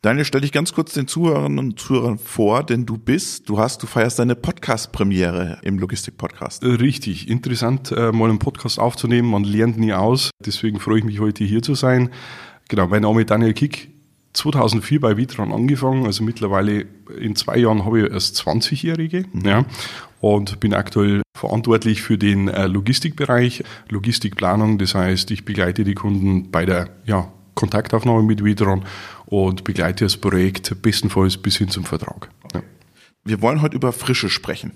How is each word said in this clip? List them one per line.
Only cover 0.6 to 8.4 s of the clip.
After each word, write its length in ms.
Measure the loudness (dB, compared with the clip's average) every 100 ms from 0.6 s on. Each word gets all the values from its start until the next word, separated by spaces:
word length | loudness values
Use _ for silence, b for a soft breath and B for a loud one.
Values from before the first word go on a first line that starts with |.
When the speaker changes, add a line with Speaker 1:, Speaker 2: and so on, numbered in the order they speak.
| 0
Speaker 1:
kurz 220 | -2 -2
den 140 | -4 -4
Zuhörerinnen 500 | 0 2 2 0 -2
und 200 | -4 -6
Zuhörern 380 | 0 2 2 -2
vor, 460 | -6 0 2 2
denn 240 | 0 -2 0
du 100 | -4
bist, 540 | 0 0 -2 -10 -4
du 80 | 0
hast, 240 | 0 -2
du 40 | -4
feierst 320 | 0 2 2
deine 160 | 0
Podcast-Premiere 1200 | 0 -4 -6 -4 -4 -4 -2 0 2 2 0 -4 -6
im 180 | -4 -4
Logistik-Podcast. 840 | -4 -6 -10 -8 -8 -6 -12 -4
Speaker 2:
Richtig, 640 | 0 2 2 0 -6 -8 -4
interessant, 640 | -4 -2 -2 0 -2 -2
äh, 180 | 0 2
mal 200 | 2 2
einen 80 |
Podcast 400 | 2